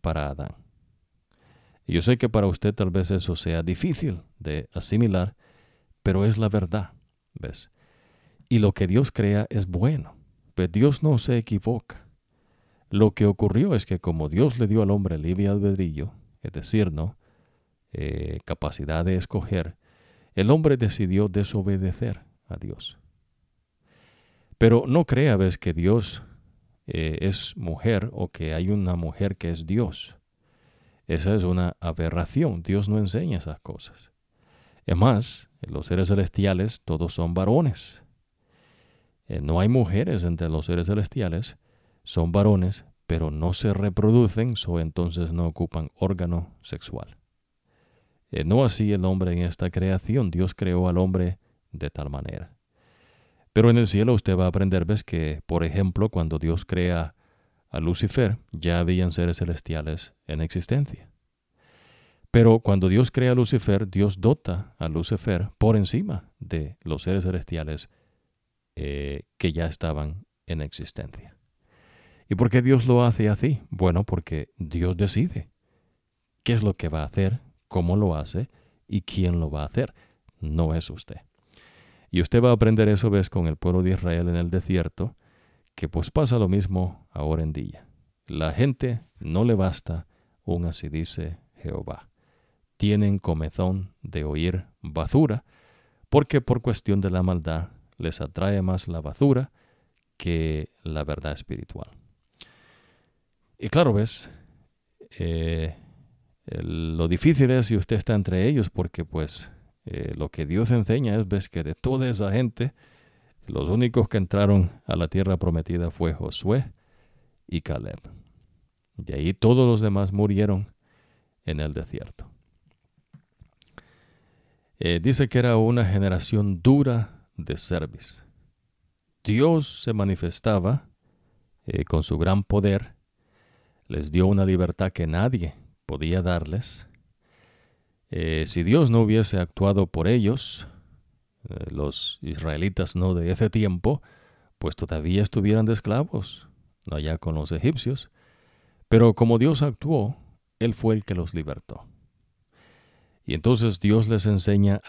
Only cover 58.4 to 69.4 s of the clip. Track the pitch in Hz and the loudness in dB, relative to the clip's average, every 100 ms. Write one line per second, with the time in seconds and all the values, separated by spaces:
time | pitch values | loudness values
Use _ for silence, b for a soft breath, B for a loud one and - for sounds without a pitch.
58.4 | _ 80 85 85 85 90 90 82 87 85 | _ -6 0 0 2 2 0 0 -2 -2
59.4 | 85 82 - 80 76 78 - _ - 78 | -4 -6 -6 -6 -4 -8 -10 _ -10 -6
60.4 | 80 92 - 135 143 - - _ _ _ | -4 -6 -2 -2 -2 -8 -18 _ _ _
61.4 | _ b b b b b b b - 117 | _ b b b b b b b 2 6
62.4 | 113 113 - 98 92 101 123 131 127 123 | 8 8 4 2 4 4 4 2 2 2
63.4 | 113 117 - 98 101 95 101 95 110 151 | 2 0 2 0 0 0 0 2 2 2
64.4 | - 87 - - 80 80 87 107 113 87 | -2 -8 -8 -8 -4 -4 -2 -4 -2 -2
65.4 | 101 - 110 110 92 117 104 95 - _ | -4 2 4 4 2 -2 -2 -6 -10 _
66.4 | 85 82 73 - 85 73 90 95 90 90 | -6 -6 -6 -10 -8 -6 -2 -2 -2 -4
67.4 | - 82 78 76 - _ _ _ _ _ | -6 -8 -6 -10 -12 _ _ _ _ _
68.4 | _ _ _ - 71 71 71 71 - - | _ _ _ -12 -8 -6 -8 -10 -14 -4